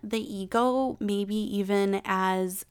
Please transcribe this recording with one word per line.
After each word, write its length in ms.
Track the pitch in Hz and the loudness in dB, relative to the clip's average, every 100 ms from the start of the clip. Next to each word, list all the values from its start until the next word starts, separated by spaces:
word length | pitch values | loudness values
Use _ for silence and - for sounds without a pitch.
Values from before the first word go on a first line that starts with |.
the 180 | 208 220 | -4 -4
ego 760 | - 202 185 233 247 262 262 - | -4 -6 -2 2 2 2 0 -2
maybe 360 | 208 202 202 214 | -2 0 0 -2
even 680 | 214 202 196 202 196 196 | -2 -2 2 2 2 0
as 640 | - 190 190 185 185 190 - | 0 0 2 2 0 -4 -4